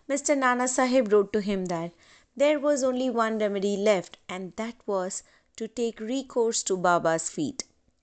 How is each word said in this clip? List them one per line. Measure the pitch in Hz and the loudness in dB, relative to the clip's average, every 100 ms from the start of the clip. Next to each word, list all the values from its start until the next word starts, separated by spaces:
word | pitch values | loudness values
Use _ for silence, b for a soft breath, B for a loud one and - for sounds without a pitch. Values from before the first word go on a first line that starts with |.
| - | -6
Mister | 277 277 | -2 0
Nana | 277 254 247 254 269 | 2 2 0 0 0
Sahib | 254 262 208 | 2 2 4
wrote | 208 202 | 4 4
to | 214 | 0
him | 196 196 180 170 | -2 -2 -2 -4
that | 170 b b b _ - | -6 b b b _ 0
there | 285 294 294 | 2 4 2
was | 294 262 | 2 0
only | 254 262 | 0 0
one | 233 220 220 214 | 0 0 0 -2
remedy | 202 202 202 | 0 -2 0
left, | 208 190 180 - - | 2 2 -2 -14 -14
and | 185 185 - | -12 -10 -10
that | 226 240 - | -10 -10 -6
was | 196 185 - b b b - | -4 -4 -8 b b b -12
to | 220 | -10
take | - 233 220 | -4 -4 -4
recourse | 220 269 262 247 226 220 | -6 -6 -4 -2 0 -2
to | - 185 | -2 0
Baba's | 175 170 165 165 - | 2 2 2 -2 -4
feet. | - 143 - - _ _ _ | -4 -4 -6 -12 _ _ _